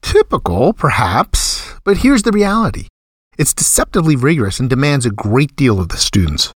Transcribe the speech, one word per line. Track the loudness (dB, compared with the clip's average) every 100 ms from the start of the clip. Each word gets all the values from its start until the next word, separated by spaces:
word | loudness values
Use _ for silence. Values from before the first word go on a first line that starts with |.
Typical, | 2 2 2 -2 -2 0 0
perhaps, | 0 -2 0 -2 -2 -2 -2 -4 -6 -12 -8
but | -2 2
here's | 2 2
the | 2
reality. | 0 0 0 0 -4 -12 _ _ _ _ -4
It's | -2
deceptively | 0 -2 -2 0 0 2 2
rigorous | 2 2 0 -2
and | -2
demands | 0 2 2 0
a |
great | -2 0 0 0 0
deal | 2 2
of | -2
the | -4
students. | -2 0 0 -2 -6